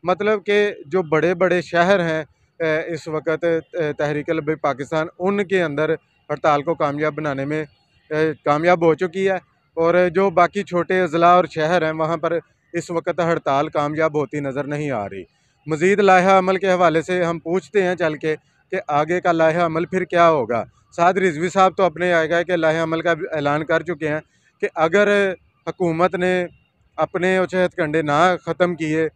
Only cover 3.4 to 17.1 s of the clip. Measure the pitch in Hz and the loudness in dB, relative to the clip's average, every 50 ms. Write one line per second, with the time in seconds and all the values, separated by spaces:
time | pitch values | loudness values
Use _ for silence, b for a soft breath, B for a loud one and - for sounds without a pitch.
3.4 | - 170 165 165 160 _ - 180 160 151 143 - 151 147 151 151 143 - 165 160 | 0 0 0 0 -4 _ -6 -4 -4 -4 -2 -2 -2 -2 -2 -4 -2 -2 -4 -2
4.4 | 151 143 156 147 - 147 139 123 143 - 165 156 156 - - _ 180 190 202 202 | -2 -4 -4 -2 -2 -2 -2 -2 -6 -4 -4 -4 -4 -4 -6 _ -2 -2 0 -2
5.4 | 208 165 190 185 175 156 143 143 156 156 160 151 _ _ _ _ _ _ 147 143 | -2 0 0 0 0 0 -2 -2 -2 -2 -2 -4 _ _ _ _ _ _ -8 0
6.4 | - 165 147 143 143 156 165 - 160 147 143 147 151 151 147 147 156 151 139 135 | 2 2 2 2 2 -2 -2 -2 -2 -2 -2 -2 -2 -4 -4 -4 -6 -6 -4 -4
7.4 | 135 143 151 156 156 143 _ _ _ _ _ _ _ _ 151 151 156 160 151 - | -6 -6 -4 -6 -6 -10 _ _ _ _ _ _ _ _ -2 0 0 0 -2 -4
8.4 | _ 151 147 151 160 175 180 175 165 165 156 147 185 180 160 190 190 190 190 180 | _ 0 0 2 4 2 2 4 4 2 2 2 -2 -6 -4 -2 -2 -2 -2 -2
9.4 | _ _ _ _ _ _ _ 165 165 165 170 175 180 180 160 180 196 196 170 165 | _ _ _ _ _ _ _ -2 0 2 2 2 2 2 2 0 0 2 4 2
10.4 | 175 170 _ 202 196 - 170 175 170 - 185 185 185 165 143 170 170 170 175 180 | 2 2 _ -4 -8 -2 -2 -2 -2 0 0 0 0 0 0 4 6 6 6 6
11.4 | 180 151 - 160 156 156 175 180 160 156 156 160 160 156 170 160 151 165 170 165 | 4 2 -2 -4 -2 0 0 0 0 0 -2 -2 -2 -2 -2 -2 -2 -2 -2 -4
12.4 | - _ _ _ _ _ - 170 160 - 175 165 165 180 170 156 170 165 165 156 | -6 _ _ _ _ _ -8 -8 -8 -4 -6 -4 -4 -4 -2 -2 0 0 0 -2
13.4 | - 160 139 135 151 160 - 156 147 147 151 151 160 160 147 151 143 127 - 147 | 0 0 0 0 0 -2 -2 -2 -2 -2 -2 -2 -2 0 0 -2 -4 -4 -6 -6
14.4 | 143 139 127 135 143 135 147 143 151 143 135 110 101 98 95 98 90 _ _ _ | -6 -6 -6 -6 -6 -6 -6 -6 -6 -4 -4 -4 -6 -6 -10 -14 -16 _ _ _
15.4 | _ _ _ _ _ 147 156 147 156 190 202 196 208 196 185 185 175 190 196 190 | _ _ _ _ _ -8 -4 0 2 0 2 4 6 6 6 6 6 6 4 4
16.4 | 185 185 190 185 185 190 185 180 185 170 156 165 156 - | 4 2 -2 0 0 0 2 4 2 2 2 2 -2 -2